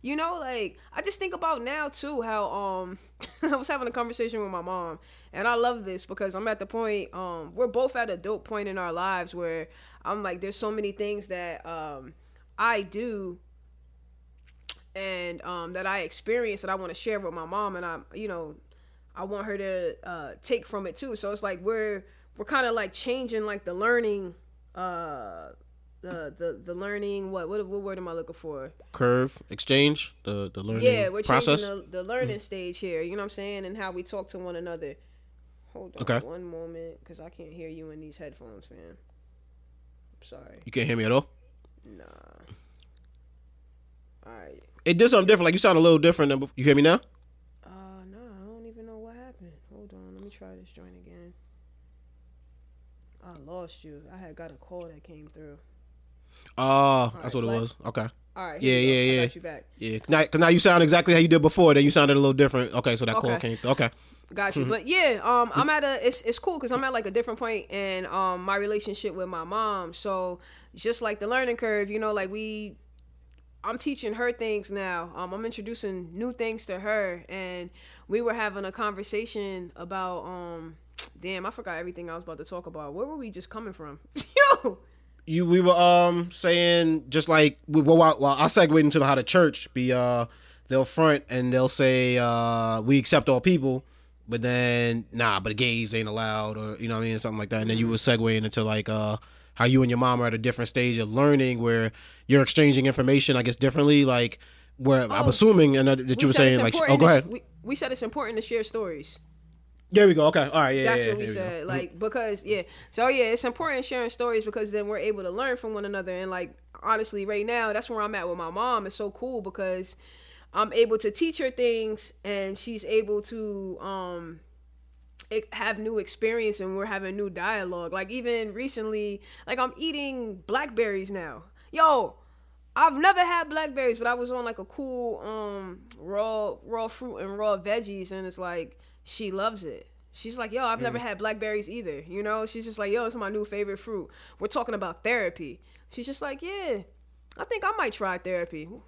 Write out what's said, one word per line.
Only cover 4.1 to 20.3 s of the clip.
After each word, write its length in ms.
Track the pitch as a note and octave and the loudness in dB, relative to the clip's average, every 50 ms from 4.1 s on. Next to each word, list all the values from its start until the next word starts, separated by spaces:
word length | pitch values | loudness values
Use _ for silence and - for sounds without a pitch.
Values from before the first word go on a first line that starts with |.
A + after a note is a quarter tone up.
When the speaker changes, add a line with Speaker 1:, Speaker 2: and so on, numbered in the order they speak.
| A#3 - A#3 A3+ A3 A3 | -4 -6 -6 -4 -4 -6
Speaker 1:
with 80 | G#3 G3 | -6 -6
my 120 | F#3+ F3 | -6 -8
mom, 360 | E3+ F3+ F#3 F#3 F3 E3 D#3 - - - - - - - - | -8 -6 -8 -8 -8 -8 -10 -14 -16 -20 -20 -20 -20 -14 -8
and 120 | D3+ G3+ | -2 -2
I 100 | A#3 A#3+ | 0 0
love 280 | A#3 A#3 A#3+ B3 A#3 G3+ | 2 0 0 -2 -4 -8
this 220 | F#3+ F#3 F#3 - | -10 -12 -12 -12
because 300 | - F#3+ - G#3 G3 F3+ | -14 -8 -6 -6 -6 -6
I'm 120 | F#3+ G#3+ | -6 -4
at 120 | A3+ G#3+ G#3 | -4 -4 -6
the 60 | G3+ | -8
point, 480 | - - A3+ A3+ G#3+ G#3 G3+ F3+ - - | -8 -6 -6 -4 -2 -4 -4 -6 -8 -10
um, 400 | F3 F#3 F3+ E3+ E3 D#3 E3 E3+ | -10 -10 -8 -10 -10 -12 -12 -4
we're 140 | F#3 B3+ | -4 -4
both 300 | A#3+ G3 A#3+ C4 B3+ C4 | -2 0 0 -2 0 -2
at 120 | B3 A#3 G#3+ | -4 -4 -4
a 60 | F#3 | -6
dope 320 | F3 E3 G3 G#3+ G3 - | -8 -6 -6 -6 -6 -8
point 220 | - A3 G#3 G3+ G3+ | -8 -8 -6 -6 -6
in 80 | F#3+ | -6
our 160 | G3 F3+ F3 E3 | -6 -6 -6 -4
lives 420 | E3+ F3+ F#3+ F#3+ F3+ F3 - - | -4 -2 -2 -2 -4 -6 -8 -8
where 320 | F3 F3 E3+ E3 E3 D#3 - - - - - - - - | -8 -6 -6 -6 -6 -8 -12 -16 -20 -20 -20 -20 -12 -8
I'm 180 | - G3 G#3+ G3+ | -6 -6 -4 -6
like, 160 | F#3+ F3 F3+ | -8 -8 -6
there's 160 | F#3+ G3 G3+ | -8 -10 -8
so 160 | - A3+ G#3+ | -6 -6 -4
many 220 | G#3+ A3 G#3 G3+ G3 | -4 -4 -6 -6 -6
things 340 | G3+ G#3 G#3 G#3 G#3 G3+ | -6 -6 -6 -6 -8 -8
that, 380 | - F#3 F3+ F3 F3 D#3+ - - | -8 -8 -8 -8 -8 -10 -12 -12
um, 480 | - E3 D#3+ D#3 D3+ D3 C3+ C3 A#2+ - _ _ _ _ - _ _ _ | -12 -10 -10 -10 -10 -12 -14 -16 -18 -20 _ _ _ _ -20 _ _ _
I 240 | - G#3 A#3 A#3 G#3+ | -2 0 0 0 0
do 580 | G3+ F3 - G#3 A#3+ B3 A3 G3+ G3 F#3 F3 F3 _ _ _ _ _ _ _ _ _ _ _ _ _ _ _ _ _ _ _ _ _ - _ _ - - - - _ _ _ | -2 -6 -8 -8 -6 -6 -6 -6 -8 -10 -12 -14 _ _ _ _ _ _ _ _ _ _ _ _ _ _ _ _ _ _ _ _ _ -20 _ _ -18 -18 -18 -18 _ _ _
and, 460 | G3 G3 F#3+ F#3+ F3+ F3 F3 F3 - - | -10 -8 -8 -8 -8 -8 -8 -10 -10 -10
um, 300 | F3 F3+ F3 E3+ E3 F3+ | -10 -10 -10 -10 -10 -10
that 120 | F#3 F#3+ | -8 -6
I 140 | F#3+ F#3+ G3+ | -4 -4 -4
experience 640 | E3+ D#3 - - - G#3 A3+ B3 A#3+ A3 G3 F#3+ | -6 -8 -12 -12 -6 -2 -2 -2 -2 -4 -6 -8
that 80 | - F#3+ | -6 -6
I 60 | F#3+ | -6
wanna 180 | F#3+ F#3 E3+ F3 | -6 -6 -10 -12
share 260 | - - A#3 G#3+ G3+ | -8 -6 -4 -4 -4
with 140 | F#3+ E3+ E3+ | -6 -8 -10
my 120 | E3+ D#3+ | -10 -10
mom, 300 | D#3+ F3+ G#3 G#3 G3+ F#3+ | -6 -4 -4 -4 -4 -6
and 100 | F3 F3+ | -8 -8
I'm, 200 | E3+ E3 D#3 - _ - | -8 -10 -12 -14 _ -14
you 160 | G3+ G#3+ G3+ | -12 -10 -10
know, 260 | F#3 E3+ E3 D3+ D3+ - _ _ _ _ _ _ _ _ _ _ _ | -10 -10 -10 -12 -16 -20 _ _ _ _ _ _ _ _ _ _ _
I 100 | - F#3 | -12 -10
want 220 | F#3+ G#3 G3+ G3+ | -8 -8 -8 -8
her 100 | A3 G3+ | -8 -8
to, 400 | G3 G3 F#3+ F#3 F#3 F3 E3 - - - | -6 -6 -6 -4 -4 -4 -6 -6 -8 -12
uh, 240 | F#3+ F3 E3 D3 C3 | -12 -12 -12 -12 -14